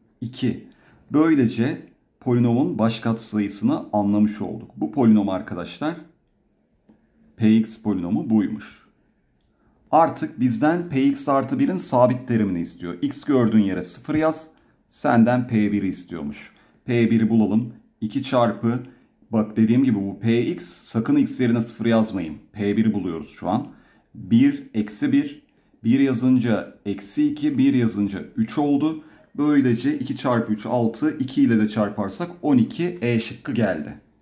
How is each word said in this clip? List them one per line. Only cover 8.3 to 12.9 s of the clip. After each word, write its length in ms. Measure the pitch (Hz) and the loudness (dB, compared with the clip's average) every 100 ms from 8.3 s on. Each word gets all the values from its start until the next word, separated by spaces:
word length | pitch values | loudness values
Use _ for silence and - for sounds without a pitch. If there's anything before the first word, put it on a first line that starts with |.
buymuş. 560 | 110 87 - - - _ _ _ _ _ _ _ _ _ _ _ | 2 2 -4 -12 -20 _ _ _ _ _ _ _ _ _ _ _
Artık 500 | 151 160 123 151 - | 4 4 0 -8 0
bizden 480 | 123 110 151 175 170 | 0 2 0 0 -2
P 140 | 135 | 0
x 260 | 139 135 147 | 2 2 0
artı 300 | 135 127 135 | 0 0 0
birin 180 | 139 180 | 0 -2
sabit 520 | - 127 123 123 - | 0 4 4 2 -2
terimini 320 | 113 101 87 | 0 0 -2
istiyor. 340 | 87 - 87 | -6 -10 -10